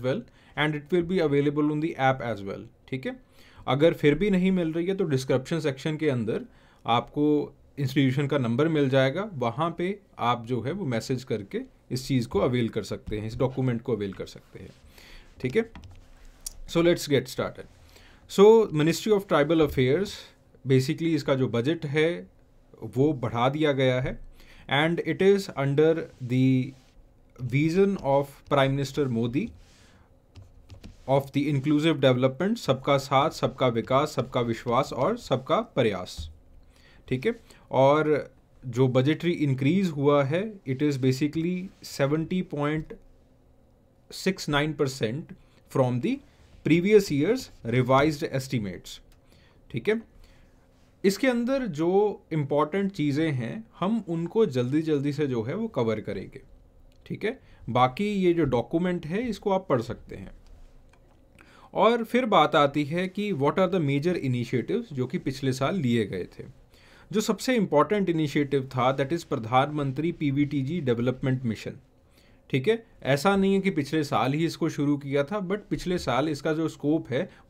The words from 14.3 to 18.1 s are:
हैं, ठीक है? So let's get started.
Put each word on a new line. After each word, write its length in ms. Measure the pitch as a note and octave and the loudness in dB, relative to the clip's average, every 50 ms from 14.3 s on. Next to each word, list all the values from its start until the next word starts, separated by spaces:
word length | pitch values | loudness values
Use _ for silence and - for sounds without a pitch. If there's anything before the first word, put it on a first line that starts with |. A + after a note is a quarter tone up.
| - - _ - - - | -14 -20 _ -20 -20 -20
हैं, 100 | F#2 - - - - - - - - - - - - - - - | -20 -20 -20 -20 -20 -20 -20 -20 -20 -20 -20 -20 -20 -20 -14 -6
ठीक 140 | - B2+ C3 | -6 0 0
है? 160 | A3 A#3 - - - - - - - - - - - - - - - - - - - - - | 0 -2 -2 -8 -20 -20 -20 -20 -20 -20 -20 -20 -20 -20 -20 -20 -16 -16 -16 -14 -14 -12 -4
So 140 | - E3+ E3+ | 0 2 4
let's 260 | E3+ F3 E3+ - D3 | 4 2 2 0 2
get 140 | C#3 B2 C3 | 2 0 0
started. 420 | - - - G#2 F2+ - - - - - - - - - - - - | -2 -6 -6 -6 -6 -6 -12 -18 -18 -20 -20 -20 -20 -20 -20 -20 -20